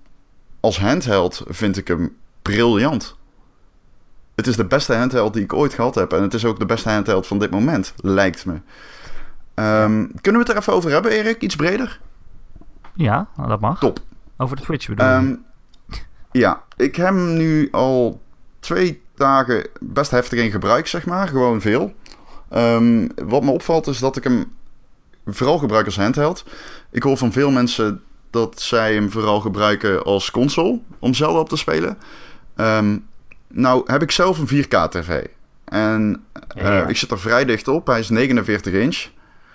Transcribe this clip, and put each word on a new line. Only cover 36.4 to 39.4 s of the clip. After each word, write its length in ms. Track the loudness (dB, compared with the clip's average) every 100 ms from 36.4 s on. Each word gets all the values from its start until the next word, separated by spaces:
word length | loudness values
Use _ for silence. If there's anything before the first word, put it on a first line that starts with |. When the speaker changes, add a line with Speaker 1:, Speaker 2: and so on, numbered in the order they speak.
| -14
Speaker 1:
eh, 160 | -4
Speaker 2:
Ja. 240 | 0 2 2
Speaker 1:
ik 100 | -2
zit 140 | -4
er 80 | -4
vrij 260 | 2 2 2
dicht 220 | 0 0
op. 200 | -2 2
Hij 120 | 0
is 100 | 2
negenenveertig 640 | 2 2 2 0 -2 0
inch. 320 | 0 0 -2 -10 -18 -20 -20